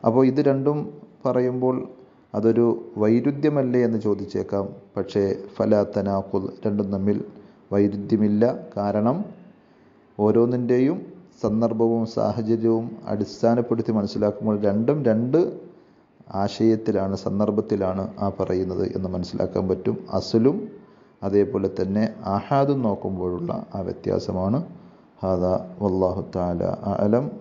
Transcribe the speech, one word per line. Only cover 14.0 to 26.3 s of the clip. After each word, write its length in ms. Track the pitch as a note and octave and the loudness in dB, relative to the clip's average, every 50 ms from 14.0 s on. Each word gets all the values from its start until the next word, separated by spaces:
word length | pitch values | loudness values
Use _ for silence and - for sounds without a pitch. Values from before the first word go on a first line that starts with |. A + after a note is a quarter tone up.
| G2+ F#2+ - G#2+ G#2+ G#2 G2+ - A2+ A2 G#2+ G#2 | 0 -2 -2 0 0 0 0 0 -2 -2 0 2
രണ്ടും 420 | G2+ G#2 G2 G#2+ A2+ B2 D3 D3+ C3+ | 2 0 2 2 2 2 0 2 2
രണ്ട് 640 | B2 A2 A2 A#2 B2+ C3+ E3 F3 - - - - - - - _ _ _ _ _ _ _ _ - - - | 2 2 2 2 2 2 2 2 2 -2 -10 -16 -20 -20 -20 _ _ _ _ _ _ _ _ -20 -8 -4
ആശയത്തിലാണ്, 840 | F#2+ G2 G#2 - - A2+ A2+ A2+ G#2+ A2 A2+ G#2 G2 F#2+ F#2+ F#2+ | -2 -2 -2 0 2 4 4 4 4 0 0 0 0 0 0 -4
സന്ദർഭത്തിലാണ് 1000 | F#2 - G2+ G2 G2 G#2 G#2 G#2 G#2+ G#2 - G#2+ G2 G2 F#2 F#2 F#2+ F#2+ - - - | -4 -4 -4 0 0 2 2 2 0 0 0 0 0 0 -2 -2 -2 -4 -6 -6 -4
ആ 100 | G2+ G2 | -4 -4
പറയുന്നത് 560 | F#2+ - F#2+ G2 F#2+ F#2 F#2 F#2 F2+ F#2 G2 F#2 - | -2 -2 -2 0 0 -2 -2 -2 -2 -2 -4 -2 -2
എന്ന് 140 | F#2+ F#2 F#2 | -4 -6 -4
മനസ്സിലാക്കാൻ 580 | F#2 F2+ F2+ - - - G2 F#2 - G2 F#2+ F#2 | -4 -6 -6 -6 -2 -2 -4 -2 0 -2 0 0
പറ്റും. 300 | F#2 F#2 - - A2+ - - - | -2 -2 0 -4 -4 -4 -6 -4
അസ്ലും 580 | - F#2+ - - - A2+ A2+ C3 E3 G#3+ G#3+ - - - - - - - - _ _ _ - | -4 -4 -4 2 2 4 4 4 2 2 -6 -10 -14 -18 -20 -20 -20 -20 -20 _ _ _ -6
അതേപോലെ 460 | G2 F#2+ G2+ G2+ F2+ - G2+ F#2+ F#2+ F#2+ - | 0 2 2 2 2 0 -2 -2 -2 -2 -2
തന്നെ 320 | F#2 F#2 F#2+ G#2 A2 A2 - - - | -2 0 0 0 0 0 -4 -6 -4
ആഹാദും 560 | F#2+ G2 G2+ G2 - C#3+ C#3 C#3 C#3 C#3+ C3+ | -2 -2 -2 -2 0 2 2 2 2 0 0
നോക്കുമ്പോഴുള്ള 840 | B2 A2 G2 F#2+ - G2+ F#2+ F2+ F2+ F2+ F2+ E2+ F2 E2+ F#2+ F#2+ - - - | 0 0 -2 -2 -4 -6 -4 -4 -4 -4 -4 -4 -4 -4 -6 -6 -8 -8 -8
ആ 40 | G#2 | -6
വ്യത്യാസമാണ്. 840 | F#2 F2+ F#2 - - G#2+ F#2+ F2+ - - F#2+ F#2 F#2 G2 A2+ C#3+ E3+ - - - - - - - - _ _ - | -6 -6 -8 -6 -4 -2 -2 -2 -2 -2 -4 -2 0 0 0 0 -2 -6 -12 -20 -20 -20 -20 -20 -20 _ _ -6
ഹാദാ 540 | - F#2+ F#2+ F2+ F2+ F2+ F#2 - - - - - | -2 -2 0 0 2 0 0 0 -2 -6 -8 -2
വല്ലാഹു 440 | G#2 G2+ F#2 F#2 F#2 F#2 F2+ G2 - - | -2 0 2 2 2 0 0 -2 -6 -6